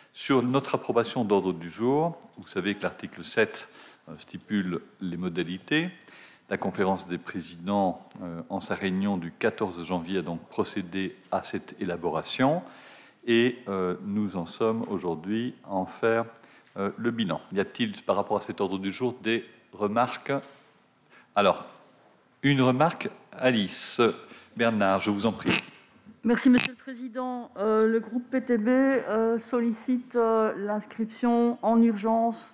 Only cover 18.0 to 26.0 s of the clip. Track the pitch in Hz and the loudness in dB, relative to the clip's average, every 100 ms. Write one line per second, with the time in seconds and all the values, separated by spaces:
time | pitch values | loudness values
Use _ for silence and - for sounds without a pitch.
18 | - 98 101 175 - - 95 98 98 92 | 0 0 0 -2 -2 -4 -2 -2 -4 -2
19 | 107 - 110 113 - - _ - 104 113 | -4 -2 -2 -2 -4 -18 _ -4 0 2
20 | 123 - - 139 - - _ _ _ _ | 0 -2 -4 -4 -6 -20 _ _ _ _
21 | _ - _ 101 98 - - - - _ | _ -20 _ 4 4 2 -6 -20 -20 _
22 | _ _ _ _ 143 135 131 127 156 - | _ _ _ _ 2 6 4 6 2 2
23 | - - - - 127 113 92 - - - | -8 -10 -18 0 2 2 0 -4 -4 4
24 | 117 - - - - - 117 110 98 98 | 4 2 -10 -20 -14 0 2 4 4 4
25 | 107 101 110 - - - - - _ _ | 2 0 0 0 0 -2 -4 -18 _ _